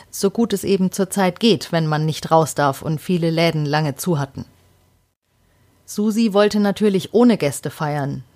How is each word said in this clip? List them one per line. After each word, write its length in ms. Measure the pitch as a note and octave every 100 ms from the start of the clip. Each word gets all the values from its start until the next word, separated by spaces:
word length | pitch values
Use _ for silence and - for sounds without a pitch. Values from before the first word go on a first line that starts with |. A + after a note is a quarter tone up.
| -
So 200 | - G3
gut 220 | A#3 A3+
es 120 | G3
eben 260 | - F#3+ F#3
zur 180 | - F#3
Zeit 300 | G3+ F#3 F3+
geht, 320 | A3+ E3 -
wenn 160 | E3 D#3
man 180 | D#3
nicht 280 | D#3 - -
raus 240 | D#3+ D3+ -
darf 260 | C#3+ -
und 180 | - D3+
viele 300 | - F3 E3
Läden 340 | E3 E3+ D#3
lange 300 | C#3+ D3+ D3+
zu 240 | C3+ F#3 D3
hatten. 260 | C#3 B2 - _ _ _ _ _ _ _ _ _ _ _ _ _ -
Susi 460 | - G#3+ G#3+ A3+
wollte 260 | G3 G#3 G#3
natürlich 560 | G3+ G3 G#3 F#3+ -
ohne 240 | G#3+ B3 F#3+
Gäste 320 | C#3+ - D3
feiern, 540 | - D3+ D3 C#3 C3 -